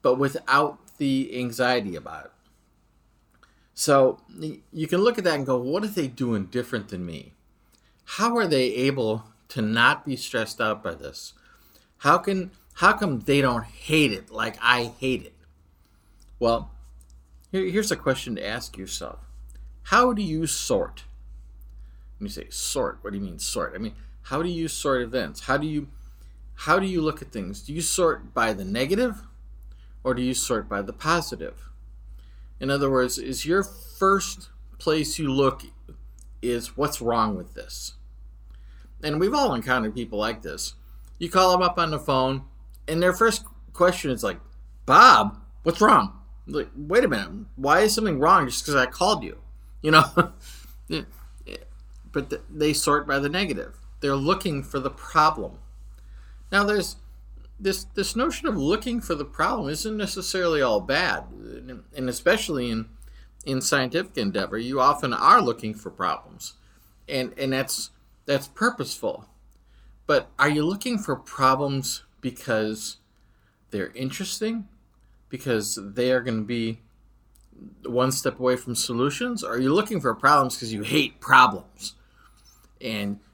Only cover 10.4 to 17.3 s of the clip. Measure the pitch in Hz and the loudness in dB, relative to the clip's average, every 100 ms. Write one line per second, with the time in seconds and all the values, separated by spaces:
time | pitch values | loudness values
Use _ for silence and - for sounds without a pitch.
10.4 | 110 - 110 107 92 80 71 - - - | -4 -2 -2 -2 -6 -10 -12 -14 -18 -20
11.4 | _ _ _ _ _ _ 143 180 202 190 | _ _ _ _ _ _ 2 4 2 -2
12.4 | 180 - _ - 185 208 196 120 101 143 | -4 -12 _ 2 4 4 0 0 2 4
13.4 | 131 117 110 - - 156 139 95 - 110 | 4 0 -6 -10 0 4 4 2 -8 -6
14.4 | 113 - 117 123 117 - 131 123 - - | -6 0 4 4 2 -4 -2 -2 -6 -20
15.4 | _ _ _ _ _ _ _ _ - - | _ _ _ _ _ _ _ _ -20 -2
16.4 | 117 117 - - - - - - _ | 0 0 -4 -16 -20 -20 -20 -20 _